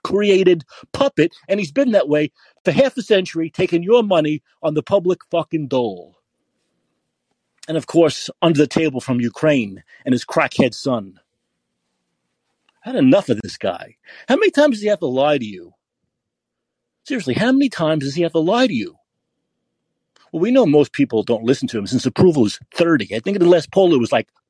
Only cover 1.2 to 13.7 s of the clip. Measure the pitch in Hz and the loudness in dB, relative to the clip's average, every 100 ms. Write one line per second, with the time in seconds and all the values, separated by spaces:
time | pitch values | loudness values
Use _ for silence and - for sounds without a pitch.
1.2 | 165 - - 202 156 262 262 202 147 151 | -2 -2 -6 -4 -2 -2 0 0 0 0
2.2 | 151 - _ _ - 151 269 247 - 196 | -2 -8 _ _ -2 2 0 -2 0 0
3.2 | 185 165 160 - 185 170 175 240 208 175 | 0 -6 -6 -4 -2 -2 2 2 2 0
4.2 | 151 151 - _ 160 151 - 202 175 180 | 0 -4 -10 _ -6 -4 -2 0 0 -4
5.2 | _ 170 151 160 139 131 117 90 - _ | _ -6 -4 -6 -4 -2 -2 -6 -16 _
6.2 | _ _ _ _ _ _ _ _ _ _ | _ _ _ _ _ _ _ _ _ _
7.2 | _ _ _ _ - 160 - 165 156 - | _ _ _ _ -8 -8 -2 2 2 0
8.2 | - - 170 147 143 - 160 127 - 123 | -10 -2 0 2 2 0 -2 -2 -4 -4
9.2 | 117 - 156 143 101 95 - - 135 123 | -4 -2 0 0 -2 -10 -20 -10 -2 -2
10.2 | - 165 139 - 127 - 139 120 95 95 | -2 -2 -2 0 -2 -2 -6 -6 -6 -18
11.2 | _ _ _ _ _ _ _ _ _ _ | _ _ _ _ _ _ _ _ _ _
12.2 | _ _ _ _ _ _ - 254 131 196 | _ _ _ _ _ _ -8 0 4 4
13.2 | 160 110 - - 95 | 2 -4 -6 -8 -8